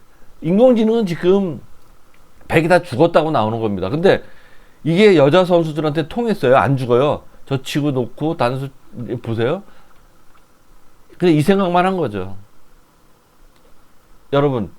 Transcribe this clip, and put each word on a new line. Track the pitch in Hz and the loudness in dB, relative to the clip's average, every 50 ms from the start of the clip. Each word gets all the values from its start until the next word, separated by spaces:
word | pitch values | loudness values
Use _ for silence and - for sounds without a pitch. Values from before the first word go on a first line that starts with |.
| - - - - - - - - | -20 -20 -20 -20 -20 -20 -14 -8
인공지능은 | 143 160 185 208 247 262 240 220 220 220 226 233 220 | -4 -2 2 4 4 4 4 2 2 0 0 -2 -2
지금 | 175 175 - - 175 196 202 196 175 139 104 - - - - - - - - - - - - - - - - - - | -4 -4 -2 0 2 2 2 0 -4 -8 -12 -14 -18 -18 -20 -20 -20 -20 -20 -20 -20 -20 -20 -20 -20 -20 -18 -6 -2
백이 | - 165 156 165 | 0 0 2 2
다 | 180 170 | 2 2
죽었다고 | 175 - 127 - 165 170 170 175 151 160 | 0 0 0 0 2 2 2 2 0 0
나오는 | 151 120 107 107 113 117 | 0 0 0 0 -2 -2
겁니다. | 113 107 101 92 90 95 | -4 -4 -4 -4 -4 -4
근데 | 127 160 180 185 - - - - - - - - - - - - - - | -2 2 2 2 2 2 -2 -10 -20 -20 -20 -20 -20 -20 -20 -20 -16 -8
이게 | - 151 165 185 220 208 185 | -4 -2 2 4 4 6 6
여자 | 151 135 143 147 185 185 | 6 4 4 4 4 4
선수들한테 | 170 180 170 165 160 147 160 156 151 143 165 147 - | 4 2 2 0 0 -4 -4 -4 -4 -2 -4 -6 -6
통했어요? | - 226 240 226 196 - 139 123 127 | -6 -4 -4 -4 -2 0 2 4 4
안 | - 92 123 139 | 4 4 2 0
죽어요? | 127 131 117 120 120 143 147 113 87 - - - - - | -2 0 2 2 2 2 2 -2 -4 -8 -14 -20 -14 -10
저 | - 135 127 | -6 -6 -6
치고 | - - - 151 143 147 | -6 -4 -4 -4 -2 -2
놓고 | 135 131 117 104 - - 151 160 165 | -2 -2 -4 -6 -6 -6 -6 -4 -2
단수 | 165 127 120 135 131 139 135 - - - - - 113 117 - 127 113 | -2 -2 -2 -2 -4 -8 -10 -14 -16 -20 -18 -16 -12 -10 -10 -10 -8
보세요. | - 117 110 113 113 127 170 196 202 - - - - - - - - _ _ - - - - - - _ _ _ _ - - - - - - - - - - - | -8 -6 -4 -2 -2 -2 -4 -6 -8 -14 -20 -20 -20 -20 -20 -20 -20 _ _ -20 -20 -20 -20 -20 -20 _ _ _ _ -20 -20 -20 -20 -20 -20 -20 -20 -18 -6 0
근데 | 175 180 156 | 2 2 4
이 | 151 | 4
생각만 | 147 190 196 196 196 175 175 180 180 | 4 2 2 2 2 0 2 2 2
한 | 190 190 | 0 0
거죠. | 180 151 113 104 98 90 98 98 - - - - - - - - _ _ _ _ _ _ _ _ _ _ _ _ _ - - _ _ _ - - - - - - - _ - - - _ - | -2 -4 -4 -4 -6 -8 -8 -10 -12 -14 -16 -20 -20 -20 -20 -20 _ _ _ _ _ _ _ _ _ _ _ _ _ -20 -20 _ _ _ -20 -20 -20 -20 -20 -20 -20 _ -20 -20 -20 _ -4
여러분, | 143 143 143 147 131 117 95 - - | -2 0 0 0 -2 -2 -6 -6 -10